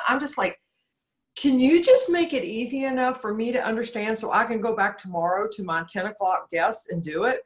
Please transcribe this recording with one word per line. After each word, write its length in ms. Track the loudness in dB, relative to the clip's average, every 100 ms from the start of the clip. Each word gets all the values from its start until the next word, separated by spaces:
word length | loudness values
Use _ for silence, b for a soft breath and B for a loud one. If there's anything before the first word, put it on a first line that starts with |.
| 0
I'm 120 | 0
just 180 | -2 -2
like, 200 | -2 -4 _ _ _ _ _ _ _ -2
"Can 220 | 2 4
you 240 | 6 6
just 260 | 8 6 6
make 220 | 2 2
it 120 | 0
easy 400 | -4 -4 -4 -4
enough 360 | -2 0 0 -2
for 140 | -4
me 180 | -4 -2
to 100 | -2
understand 540 | -2 -2 -4 -4 -4 -4
so 160 | 0
I 120 | 0
can 160 | 0 -2
go 120 | -2 0
back 200 | -2 -2
tomorrow 480 | -8 -2 0 0 -2
to 100 | -6
my 200 | -4 -4 -4
ten 180 | -6 -6
o'clock 420 | -4 -2 -2 -2
guest 400 | 0 0 -2 -6
and 120 | -8
do 220 | -4 -2
it? 160 | -2 -2